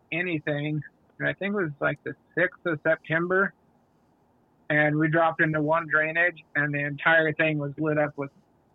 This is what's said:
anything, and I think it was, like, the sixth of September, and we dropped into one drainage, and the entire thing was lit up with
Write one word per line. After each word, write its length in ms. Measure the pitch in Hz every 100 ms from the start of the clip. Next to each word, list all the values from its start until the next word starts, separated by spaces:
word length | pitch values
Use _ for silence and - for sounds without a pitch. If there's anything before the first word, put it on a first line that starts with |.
| -
anything, 720 | 160 180 160 156 143 151 151 - _ _ -
and 100 | 147
I 60 |
think 200 | 156 196
it 40 | 208
was, 140 | 160 143
like, 200 | 151 147
the 120 | - - _
sixth 320 | - 175 - 175
of 140 | 156
September, 720 | 160 160 - 160 175 185 196 _ _ _ _ _ _ _ _ _ _ _ -
and 260 | 151 151 151
we 140 | 160
dropped 320 | 165 160 160
into 200 | 160 156
one 260 | 151 165 160
drainage, 540 | 156 156 165 175 165 - 147
and 180 | 147
the 60 | 143
entire 540 | 143 139 170 165 160
thing 240 | 151 160 151
was 160 | 143 143
lit 200 | 156 151
up 200 | 147 -
with 140 | 139 _ _ _ _